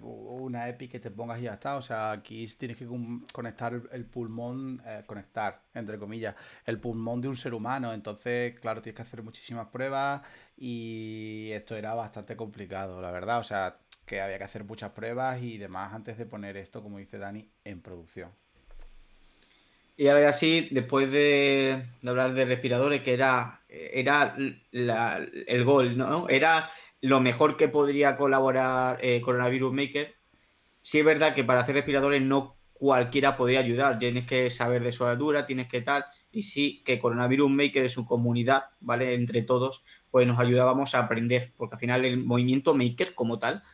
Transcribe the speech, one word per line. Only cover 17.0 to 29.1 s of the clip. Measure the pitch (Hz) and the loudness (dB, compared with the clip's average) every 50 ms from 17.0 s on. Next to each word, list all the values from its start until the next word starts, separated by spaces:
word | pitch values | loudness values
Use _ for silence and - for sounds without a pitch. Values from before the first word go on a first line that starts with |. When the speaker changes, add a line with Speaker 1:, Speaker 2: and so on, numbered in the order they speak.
| 98 - - 101 | -16 -16 -14 -12
Speaker 1:
Dani, | 98 98 104 110 107 _ _ _ _ | -12 -12 -12 -14 -16 _ _ _ _
en | 101 95 85 | -16 -16 -16
producción. | - 98 90 85 80 - _ 95 85 87 98 _ _ _ _ _ _ - - - - - - - - _ _ _ _ _ _ _ _ _ _ _ _ _ _ _ _ _ _ | -16 -16 -18 -18 -18 -18 _ -16 -16 -16 -20 _ _ _ _ _ _ -20 -20 -18 -18 -20 -20 -20 -20 _ _ _ _ _ _ _ _ _ _ _ _ _ _ _ _ _ _
Speaker 2:
Y | - 143 139 | 2 4 6
ahora | 143 147 | 8 8
ya | 147 147 | 8 6
sí, | 143 - 165 160 165 165 160 - | 4 4 2 4 4 2 0 0
después | 139 127 120 123 139 139 139 131 | -2 -2 0 2 2 2 2 4
de, | 139 147 147 147 143 143 139 139 139 135 135 135 135 131 123 123 - _ | 4 4 4 6 6 4 4 4 4 2 2 0 0 -2 -6 -10 -14 _
de | 120 123 | -6 -2
hablar | 123 127 131 131 127 | 0 2 0 2 2
de | 131 131 | 0 0
respiradores, | 123 127 123 139 123 123 120 135 147 143 135 | 0 0 -2 0 0 2 2 2 2 2 0
que | - 127 123 | 0 0 2
era, | 123 135 131 127 120 120 117 - - _ _ | 4 4 4 4 2 0 -4 -10 -18 _ _
era | - 80 80 - - - 127 139 143 147 139 - - 135 139 131 127 - _ _ | -16 -14 -12 -4 -4 0 2 4 4 4 2 2 0 -4 -6 -6 -6 -10 _ _
la, | 120 123 123 120 113 113 117 110 85 85 69 - - - - | -4 -2 0 0 0 0 0 -2 -2 -4 -6 -8 -10 -10 -4
el | - 123 123 117 | 0 2 4 4
gol, | 131 143 135 123 123 120 | 6 6 6 6 4 2
¿no? | 127 131 - 151 175 170 - | 0 0 0 -2 -2 0 2
Era | 175 - 156 160 160 160 160 - - - - - _ _ | 2 4 6 4 4 4 2 -2 -10 -18 -20 -20 _ _
lo | 139 131 135 131 | 2 4 6 6
mejor | 127 123 120 123 151 151 147 | 6 4 4 4 4 4 6
que | - 156 135 | 4 2 4
podría | 151 147 143 143 139 143 143 139 135 | 6 4 4 4 4 4 4 4 4
colaborar, | 135 143 135 135 135 135 131 127 131 127 131 131 127 127 127 123 - | 4 2 4 4 4 4 4 4 2 2 2 2 2 0 0 0 0
eh, | 131 127 | 0 2